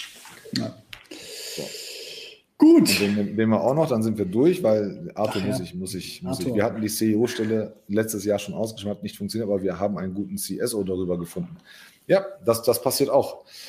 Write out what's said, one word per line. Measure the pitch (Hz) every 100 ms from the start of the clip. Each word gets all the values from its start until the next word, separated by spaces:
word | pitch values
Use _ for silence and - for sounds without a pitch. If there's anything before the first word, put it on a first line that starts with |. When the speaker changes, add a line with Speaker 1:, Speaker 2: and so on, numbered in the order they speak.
| - - - - -
Speaker 1:
Ja. | 127 113 - - - - - - - - -
Speaker 2:
So. | - - - - - - - - _ -
Speaker 1:
Gut. | 302 330 151
Speaker 2:
Und | 98
den, | 101 104 101 101
den | 110
wir | 110
auch | 110 143
noch, | 151
dann | 117
sind | 113 107
wir | 92
durch, | 110 156 180
weil | 110 107 104 85 85 -
Arthur | 107 107
Speaker 1:
Ach | 95
ja. |
Speaker 2:
muss | 90
ich, | 87 87
muss | 92 92
ich, | - -
muss | 92 90
ich. | -
Speaker 1:
Arthur. | 110
Speaker 2:
Wir |
hatten | 107 113
die | 107
C-E-O-Stelle | - 110 107 120 120 110 110 107 - -
letztes | 101 110 107 101
Jahr | 101
schon | -
ausgeschrieben, | 82 113 113 104 101
hat |
nicht | 101 -
funktioniert, | 101 113 107
aber | 101
wir | 92 85
haben | 101 98
einen | 92
guten | 95 95 98
C | - 95
S | 123
O | 113
darüber | 92 92 90 87
gefunden. | 85 - 87 - - - - _ -
Ja, | 185 196 - -
das, | 113
das | - -
passiert | 135 - 139
auch. | 135 135 - - -